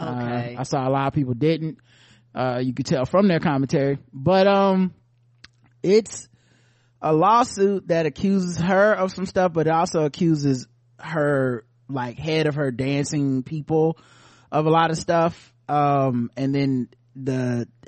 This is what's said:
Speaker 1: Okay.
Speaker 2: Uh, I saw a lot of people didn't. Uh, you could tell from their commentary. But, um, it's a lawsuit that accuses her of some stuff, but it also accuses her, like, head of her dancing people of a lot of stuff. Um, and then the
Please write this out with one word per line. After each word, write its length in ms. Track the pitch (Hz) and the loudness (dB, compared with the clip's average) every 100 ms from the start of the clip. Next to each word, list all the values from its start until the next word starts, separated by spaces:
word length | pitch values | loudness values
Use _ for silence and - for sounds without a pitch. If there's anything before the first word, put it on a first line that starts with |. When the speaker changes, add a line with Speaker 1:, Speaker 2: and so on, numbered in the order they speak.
Speaker 1:
Okay. 540 | 160 123 120 120 120 123 | -8 -6 -4 -4 -6 -8
Speaker 2:
Uh, 40 | |
I 20 | |
saw 260 | 127 143 131 | -4 -2 0
a 20 | |
lot 180 | 139 139 | 0 0
of 40 | |
people 220 | 151 127 | -2 -2
didn't. 420 | 120 151 160 160 - _ _ _ _ _ | 0 0 0 -4 -10 _ _ _ _ _
Uh, 260 | - 127 123 | -6 -4 -2
you 100 | 131 | -4
could 120 | 123 131 | -4 -2
tell 180 | 143 127 | -2 2
from 220 | 180 208 | 2 4
their 120 | 165 | 2
commentary. 580 | 147 135 135 156 139 139 - | 0 0 0 0 0 -2 -8
But, 320 | 135 143 190 196 | -4 2 4 4
um, 480 | 196 196 190 185 - _ _ _ _ - _ _ _ | 4 4 2 0 -4 _ _ _ _ -20 _ _ _
it's 460 | 165 214 214 - - _ _ _ _ _ _ - | 2 2 2 -14 -20 _ _ _ _ _ _ -6
a 100 | 156 | 0
lawsuit 760 | 156 185 233 233 196 196 196 160 | 2 4 4 2 0 0 0 -2
that 180 | 165 156 | -2 -2
accuses 520 | - 196 196 180 165 | -2 0 0 -2 -2
her 360 | 170 190 208 | 0 4 4
of 160 | 190 185 | 2 -2
some 140 | 185 185 | -4 -4
stuff, 260 | 190 185 | 0 0
but 140 | 160 156 | 2 0
it 40 | |
also 340 | 160 175 165 | 2 0 0
accuses 640 | 151 - 170 151 143 127 - _ _ _ | -2 0 0 2 0 -2 -6 _ _ _
her, 640 | 156 160 147 139 131 120 - _ - | -8 -2 0 0 0 -4 -10 _ -10
like, 280 | 135 123 117 | -8 -8 -8
head 280 | 156 156 151 | -4 0 0
of 80 | 147 | 0
her 140 | 139 | -4
dancing 720 | 117 131 139 143 151 139 131 | -2 -2 -2 -2 -2 0 -2
people 560 | 127 160 143 160 160 160 - - - _ - | -4 -8 -2 2 2 -2 -12 -20 -20 _ -4
of 120 | 151 156 | -2 2
a 40 | |
lot 200 | 165 165 | 2 2
of 60 | 160 | -2
stuff. 540 | - 170 170 - - _ - | 0 2 2 -2 -20 _ -4
Um, 640 | 147 143 139 135 120 117 - | 0 2 2 2 0 -4 -4
and 180 | 135 | -2
then 340 | 139 139 131 117 _ _ 135 | 0 0 -2 -4 _ _ -10
the 500 | 131 131 123 120 113 _ | -6 -2 -2 -4 -6 _